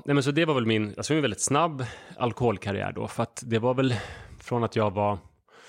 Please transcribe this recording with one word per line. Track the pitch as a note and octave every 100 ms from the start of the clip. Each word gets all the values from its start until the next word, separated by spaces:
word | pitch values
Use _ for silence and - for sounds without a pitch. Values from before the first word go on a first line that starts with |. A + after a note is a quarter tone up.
| -
nej, |
men | C#3+
så | C3
det | C#3+ E3
var |
väl | C#3 A#2
min, | A2 G#2 G2
alltså | A2
en | D#3
väldigt | C3+ G2
snabb | - C3+ E3+ C#3 A#2+ - - -
alkoholkarriär | A#2+ - B2 G2+ G2+ G2+ G2
då, | G#2 G#2+
för | -
att | A2+ - A2+
det | A2+
var | A#2+
väl | B2+ C3 A2 - - - -
från | - B2
att | A2+ A2+
jag | G#2+
var | G2 G#2 G2 - _ _ -